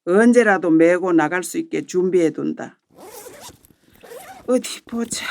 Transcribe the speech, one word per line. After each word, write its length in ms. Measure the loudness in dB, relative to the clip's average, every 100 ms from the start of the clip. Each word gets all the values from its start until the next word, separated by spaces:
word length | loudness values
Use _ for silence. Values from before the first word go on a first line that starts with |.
언제라도 640 | 0 4 6 6 4 2 2
메고 420 | 4 4 4 2
나갈 300 | 0 2 -2
수 160 | -6 -8
있게 280 | -6 -8 -6
준비해둔다. 920 | -4 0 0 0 -2 -8 -8 -12 _ _ -20 -20 -20 -20 -20 -20 -20 _ _ _ _ -20 -20 -20 -18 -2
어디 380 | -2 -2 -14
보자. 420 | -10 -8 -6 -8 -8